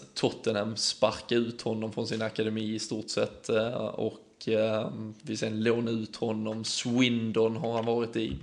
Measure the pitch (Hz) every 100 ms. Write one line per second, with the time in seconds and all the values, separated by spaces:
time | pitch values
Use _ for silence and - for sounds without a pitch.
0 | - - 127 - 117 107 107 107 - -
1 | 107 - - 117 120 117 117 110 110 110
2 | 113 113 110 - 110 110 107 110 - 110
3 | 110 - 107 - - 113 113 - 107 -
4 | 110 - - - - 110 110 107 113 117
5 | 110 107 - 110 113 110 113 117 117 113
6 | 110 - 117 110 107 110 110 - 123 120
7 | 123 120 113 110 113 113 113 117 117 117
8 | 117 117 110 -